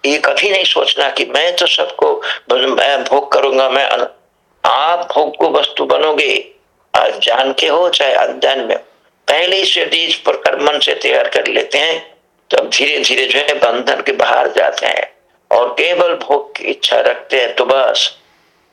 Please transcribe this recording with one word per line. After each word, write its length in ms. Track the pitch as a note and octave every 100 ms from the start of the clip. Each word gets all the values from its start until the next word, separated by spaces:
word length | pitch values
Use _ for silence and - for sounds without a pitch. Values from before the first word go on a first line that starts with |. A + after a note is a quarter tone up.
| C#3
ये 120 | D3+
कभी 320 | - - G3+
नहीं 140 | F#3+
सोचना 460 | F3+ - - - C#3
कि 140 | C3
मैं 320 | C3 C3 E3+ F3+
तो 100 | E3+
सबको 560 | - D#3+ - D3+ C#3+ - - -
भ-, 40 |
मैं 500 | B2+ C3 B2 C3+ C#3
भोग 280 | B2 C#3+ C#3+
करूंगा, 380 | - C#3 C3 C3+
मैं 140 | C3
अन-, 220 | C3+ - - - _ _ _ _
आप 440 | - B2 D#3 F3 F3
भोग्य 460 | C#3+ D3 - D#3+ D3
वस्तु 260 | C#3+ - C#3+
बनोगे, 640 | C#3+ D#3 D3+ C#3+ G#2+ - _ _ _ _
आज 240 | - - -
जान 340 | - A#3 C4+
के 140 | C4+ B3
हो 240 | D3+ F3+
चाहे 220 | - C#3
अनजान 480 | - - C3 C3+ C3+
में, 180 | A2+ - - _ _ _ -
पहले 360 | C#3+ F3+ F#3+
से 160 | F3+ F3+
यदि 240 | D#3 D#3+
इस 120 | E3 -
प्रकार 400 | - - - C3+
मन 220 | D3 D3
से 160 | D3
तैयार 340 | - C3+ C3 B2
कर 180 | - -
लेते 320 | D3+ - C#3
हैं 380 | D#3 D#3+ - - _ _ _
तब 200 | - -
धीरे-धीरे 540 | - C#3+ D3 B2 C3
जो 140 | C3 C3+
है 160 | D3
बंधन 480 | C#3+ B2 A#2+ B2+ C3+
के 100 | -
बाहर 360 | C3 B2+ B2 -
जाते 380 | - D2 - -
हैं 280 | - - _ _ _ _
और 180 | F3+ G3+
केवल 460 | - D#3+ F3 F3
भोग 420 | E3+ - C#3+ - -
की 80 |
इच्छा 360 | - - - A#2+
रखते 400 | B2 A#2+ - C3+
हैं 140 | A#2+
तो 100 | A#2+
बस 520 | B2+ C3+ B2 - - - _ _ _ _ _